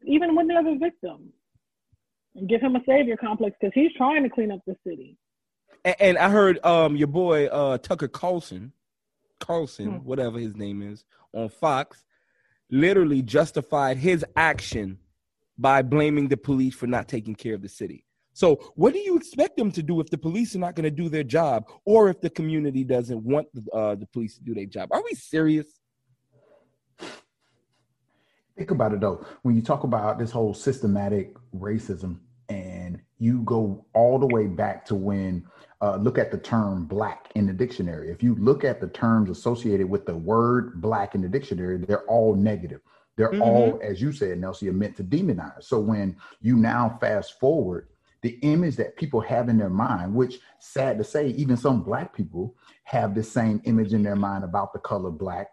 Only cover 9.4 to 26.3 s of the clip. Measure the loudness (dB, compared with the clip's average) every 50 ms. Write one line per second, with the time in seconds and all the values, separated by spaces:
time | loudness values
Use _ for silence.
9.4 | -8 -4 -4 -4 -4 -6 -8 -8 -8 -6 -6 -8 -8 -6 -4 -4 -4 -4 -4 -6
10.4 | -8 -8 -8 -10 -10 -10 -10 -10 -10 -12 -14 -18 _ _ _ _ _ _ -10 -8
11.4 | -8 -8 -4 _ 0 0 0 0 -2 -6 -12 _ _ _ _ _ _ _ _ _
12.4 | _ _ _ _ _ _ 2 2 4 4 4 4 4 4 2 0 0 2 2 2
13.4 | 2 2 -2 -6 -4 -2 -2 0 0 0 0 0 2 2 2 2 0 -2 0 2
14.4 | 2 2 2 -2 -6 -6 -6 -6 -6 -6 -10 -12 _ _ _ _ _ _ _ _
15.4 | _ _ _ 0 2 4 4 4 4 4 2 2 4 2 2 0 0 0 -2 -2
16.4 | 0 0 0 0 0 0 -2 -4 -4 -2 -2 -4 -4 -4 -6 -8 -6 -8 -10 -8
17.4 | -8 -6 -6 -6 -8 -14 -12 -12 -12 -12 -12 -14 _ _ _ _ _ _ _ 2
18.4 | 4 4 4 4 0 -6 0 2 4 4 4 2 0 0 0 0 0 -2 0 0
19.4 | 0 2 2 0 -2 -2 -2 -2 -4 -2 -2 -2 -2 -2 -6 -6 -4 -4 -2 -2
20.4 | -2 -2 -4 -4 -4 -4 -4 -2 -4 -2 -2 -4 -4 -4 -4 -4 -2 0 2 2
21.4 | 2 2 0 -2 -2 -6 -14 -8 _ 4 6 8 8 6 4 0 -4 -6 -4 -4
22.4 | -4 -2 -2 0 0 0 -2 -2 0 0 0 0 0 -2 -6 -6 -2 0 0 0
23.4 | 0 -4 -10 -14 -10 -6 -4 -2 -2 -2 -2 -4 -8 -8 -8 -6 -6 -6 -8 _
24.4 | -10 -8 -8 -8 -8 -10 -10 -10 -6 -2 -2 -2 -2 -4 -8 -10 -8 -4 -2 2
25.4 | 2 2 2 0 -2 -6 _ _ _ _ _ _ _ _ _ _ _ _